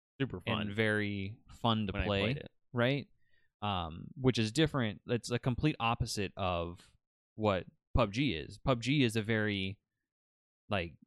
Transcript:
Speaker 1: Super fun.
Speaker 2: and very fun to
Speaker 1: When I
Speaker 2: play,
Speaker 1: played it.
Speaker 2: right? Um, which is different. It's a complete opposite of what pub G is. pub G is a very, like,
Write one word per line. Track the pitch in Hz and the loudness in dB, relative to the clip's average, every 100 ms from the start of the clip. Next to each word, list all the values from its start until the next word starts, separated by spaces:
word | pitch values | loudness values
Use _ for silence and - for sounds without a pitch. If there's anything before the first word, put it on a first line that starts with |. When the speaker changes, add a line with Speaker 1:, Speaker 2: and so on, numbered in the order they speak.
| _ - | _ -6
Speaker 1:
Super | 131 92 | -6 -6
fun. | 120 113 | -4 -4
Speaker 2:
and | 104 101 | -2 0
very | 110 107 101 101 98 113 - - | 0 2 0 -4 -6 -10 -18 -2
fun | 117 110 101 | 0 2 0
to | |
Speaker 1:
When | 98 | -2
I | 92 | 0
Speaker 2:
play, | 98 | 2
Speaker 1:
played | 98 143 | 0 -2
it. | - _ _ | -8 _ _
Speaker 2:
right? | 120 123 143 - _ _ _ _ - | 0 2 0 -4 _ _ _ _ -8
Um, | 104 92 82 87 - 143 | -4 -2 -4 -8 -12 0
which | 127 117 | 2 4
is | 110 | 2
different. | 135 156 139 110 - - | 2 2 2 -2 -4 -4
It's | 120 - | -4 -2
a | 120 | -2
complete | 135 117 151 - | 0 0 0 0
opposite | 113 113 117 107 90 - | 0 0 -2 -2 -4 -2
of | 92 87 85 87 - _ _ _ _ - | -2 -2 -4 -8 -18 _ _ _ _ -2
what | 104 92 - - _ 135 | 2 2 -2 -16 _ 2
pub | 107 | 2
G | 107 143 | 2 0
is. | 78 71 101 | -2 -6 -4
pub | 139 123 | 0 0
G | 117 147 | 2 4
is | 120 110 | 4 2
a | |
very, | 104 110 107 98 95 98 _ _ _ _ _ _ _ _ - | 0 0 0 0 -2 -6 _ _ _ _ _ _ _ _ -4
like, | 101 85 - | -2 -2 -10